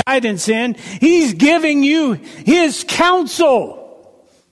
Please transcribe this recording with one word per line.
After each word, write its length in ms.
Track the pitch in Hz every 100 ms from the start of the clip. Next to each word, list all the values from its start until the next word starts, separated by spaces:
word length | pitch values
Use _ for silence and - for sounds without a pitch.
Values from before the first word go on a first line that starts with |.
guidance 420 | 233 262 233 190 -
in. 280 | 220 240
He's 580 | - - 196 302 349 285
giving 520 | 170 277 339 320 285
you 280 | 277 320 285
his 720 | 170 - - - 349 320 - -
counsel. 1400 | - 349 370 302 - 320 240 - - - - - _ _ _ _